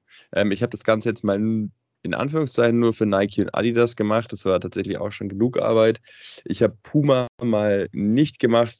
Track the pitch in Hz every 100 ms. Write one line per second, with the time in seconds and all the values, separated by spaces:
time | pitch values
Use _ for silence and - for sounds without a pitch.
0 | _ - _ - 104 101 120 104 - 110
1 | 117 107 104 101 110 110 104 - _ _
2 | - - 139 156 143 - 117 117 117 110
3 | 107 98 101 101 101 - 113 117 120 -
4 | 107 110 107 101 95 90 90 - 92 87
5 | 104 - 98 98 120 123 110 113 110 110
6 | _ - - - - - 110 - - 151
7 | 143 127 120 - 120 107 104 98 92 -
8 | 101 120 151 - 123 117 117